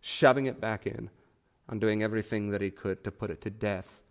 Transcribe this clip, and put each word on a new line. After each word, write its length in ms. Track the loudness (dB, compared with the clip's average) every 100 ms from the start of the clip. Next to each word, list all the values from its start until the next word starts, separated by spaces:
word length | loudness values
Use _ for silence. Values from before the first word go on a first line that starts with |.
shoving 460 | -6 4 6 6 2
it 120 | -2
back 280 | -4 -2 -4
in, 240 | -6 -10 -14 _ _ _ _ -8
and 120 | 0
doing 220 | 2 2
everything 480 | 2 0 -2 -2 0
that 120 | 0
he 100 | -2
could 320 | -2 -4 -2
to 80 | -4
put 180 | -6 -6
it 100 | -4
to 100 | -6
death 500 | -4 -2 -2 -6 -20 _